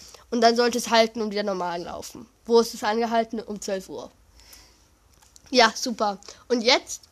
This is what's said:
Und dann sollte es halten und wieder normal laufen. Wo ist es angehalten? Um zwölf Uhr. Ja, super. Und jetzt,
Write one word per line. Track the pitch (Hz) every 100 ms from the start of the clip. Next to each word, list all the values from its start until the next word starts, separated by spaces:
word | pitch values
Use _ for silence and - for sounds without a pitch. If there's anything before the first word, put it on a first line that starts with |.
| - - -
Und | 240
dann | 226 233
sollte | 240 240
es | -
halten | 226 226 233
und | 214
wieder | 202
normal | 208 185 175 175
laufen. | 165 - - - - _ -
Wo | 233
ist | 233 226
es |
angehalten? | 214 220 233 233 226 226
Um | - 208
zwölf | - 190 -
Uhr. | 123 - _ _ _ - - - _ _ _ _ _ _ - -
Ja, | 254 226 -
super. | 262 214 208 190 - - -
Und | 247
jetzt, | 220 330 - - _